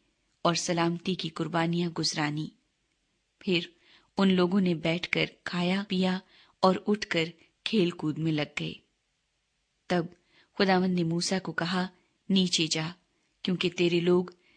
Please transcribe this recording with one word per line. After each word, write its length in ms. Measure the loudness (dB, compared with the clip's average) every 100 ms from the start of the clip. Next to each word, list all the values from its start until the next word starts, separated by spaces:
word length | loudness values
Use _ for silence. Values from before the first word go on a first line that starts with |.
| _ _ _ _
और 120 | -2 0
सलामती 580 | -2 0 0 -2 -4
की 140 | -4 -6
कुर्बानियां 640 | -6 -4 -2 0 0 -2
गुजरानी। 600 | -2 -4 -2 -4 -4 -8 -12 _ _ _ _ _ _ _ _
फिर 340 | -2 -2 -2 _ _ -20 _ 2
उन 120 | 4
लोगों 300 | 6 4 4
ने 140 | 2
बैठकर 580 | 0 0 -2 -2 -2 -2 -4 -8
खाया 360 | -2 -2 -2
पिया 380 | -2 0 0 -2 -6 _ _ _
और 140 | 2 2
उठकर 560 | 0 -2 0 -2 -2 -6 _ _ -2
खेल 240 | 0 0
कूद 280 | 0 -4 -2
में 140 | -2
लग 220 | -2 -4 -6
गए। 220 | -10 -12 _ _ _ _ _ _ _ _ _ _ -2
तब 280 | -2 -2 -10 _ _ _ -2
खुदावंद 380 | 2 4 2
ने 100 | 0
मूसा 340 | 0 0 -2 -2
को 140 | -4
कहा, 380 | -6 -4 -2 -4 -8 _ _ 0
"नीचे 360 | 2 2 0 0
जा, 280 | -2 -4 -10 _ _ _ _
क्योंकि 260 | -4 -2 -2
तेरे 300 | 0 2 2
लोग, 340 | 4 2 0 -10 _